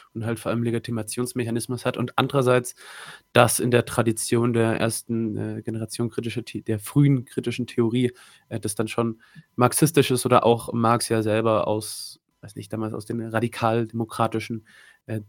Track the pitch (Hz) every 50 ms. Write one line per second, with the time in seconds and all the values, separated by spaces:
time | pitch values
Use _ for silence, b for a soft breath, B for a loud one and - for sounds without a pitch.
0 | B B - 117 113 117 117 110 - - 107 117 117 117 113 117 - - 123 113
1 | 107 - - - 123 123 - 127 120 113 113 120 - - 127 120 - 131 - -
2 | 120 120 - - 127 131 - 139 127 123 127 127 123 - - B B B B B
3 | B B B B B _ - 120 123 117 - - - 127 120 120 - - - -
4 | 113 117 113 - - - 120 117 117 123 117 117 113 113 110 - 107 113 110 -
5 | - - 117 113 113 110 104 107 107 110 107 110 - - 110 110 110 - - -
6 | 120 113 - - 120 117 104 120 113 - - 110 - - 110 104 - - - 143
7 | 147 143 139 127 117 - - - - 120 117 - 120 - - - 117 113 117 127
8 | 123 123 b b b b b b b b 110 113 - 104 - - 110 107 - -
9 | 117 113 110 b b b b 160 b b - - 123 120 - - 160 147 - 147
10 | 131 - 131 123 - 117 123 - - 113 117 117 - - - 117 113 113 120 120
11 | - - 117 110 107 107 107 110 113 113 110 104 - - 107 107 104 - - -
12 | - - - _ _ _ _ _ - 107 - 107 107 - - 110 110 107 113 -
13 | 104 - 117 117 113 113 110 110 117 120 - - 120 113 113 117 117 113 117 113
14 | 113 - - - 113 110 - 110 104 - 120 110 b b b b b b b b
15 | b - 113 107 104